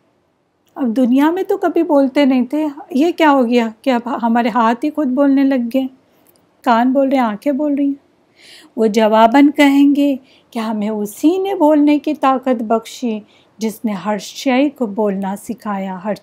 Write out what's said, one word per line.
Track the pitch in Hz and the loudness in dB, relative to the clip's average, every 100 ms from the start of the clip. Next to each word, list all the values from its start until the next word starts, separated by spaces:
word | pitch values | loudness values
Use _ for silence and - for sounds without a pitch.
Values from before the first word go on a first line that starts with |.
| _ _ _ _ _ _ _ - | _ _ _ _ _ _ _ -6
अब | 254 | -4
दुनिया | 220 254 262 294 | 0 2 4 2
में | 359 | 0
तो | 381 403 | -2 -2
कभी | 349 339 | -2 0
बोलते | 339 285 269 294 277 | 2 2 2 2 2
नहीं | 262 247 | 2 -2
थे, | 294 311 285 - | -4 -4 -8 -6
ये | 247 330 | -2 0
क्या | 330 311 | 2 2
हो | 277 | 2
गया | 233 247 226 220 | 2 0 0 -4
कि | - | -2
अब | 240 233 262 | -2 -2 -4
हमारे | 233 233 240 | -2 0 0
हाथ | 220 226 240 | 0 0 0
ही | 302 | -4
खुद | 302 294 | -4 -2
बोलने | 254 285 269 269 | 0 2 2 2
लग | 269 240 | 0 -2
गए, | 262 262 _ _ _ _ _ _ _ | -4 -4 _ _ _ _ _ _ _
कान | - 226 247 | 0 2 2
बोल | 262 269 | 2 2
रहे | 262 | 0
हैं, | 233 | 0
आंखें | 202 285 277 | -2 -4 -2
बोल | 302 | -2
रही | 277 285 | -2 -2
हैं। | 277 _ _ _ _ - - - - | -4 _ _ _ _ -20 -20 -12 -2
वो | 220 | 0
जवाबन | 220 214 220 226 262 285 | 2 2 4 4 6 4
कहेंगे | 294 285 277 285 285 285 262 _ _ _ | 4 2 4 4 4 0 -2 _ _ _
कि | 240 | -8
हमें | 220 214 208 | -6 -4 -4
उसी | 214 208 - 302 381 | -4 -8 -2 0 0
ने | 381 392 | -2 0
बोलने | 302 302 294 294 | 2 4 2 0
की | 302 302 | -2 -2
ताकत | 269 262 262 240 | 0 0 -2 -4
बख्शी | 220 226 226 - 240 214 208 _ _ - | -2 -4 -4 -10 -8 -8 -12 _ _ -10
जिसने | 220 208 220 | -8 -6 -6
हर | 196 190 208 | -6 -6 -6
शय | 196 - 277 254 294 | -8 -8 -2 0 0
को | 294 226 | -2 -6
बोलना | 202 214 196 196 196 | -4 -4 -4 -6 -8
सिखाया, | - 220 220 196 190 185 | -10 -12 -8 -8 -8 -8
हर | 208 196 | -8 -8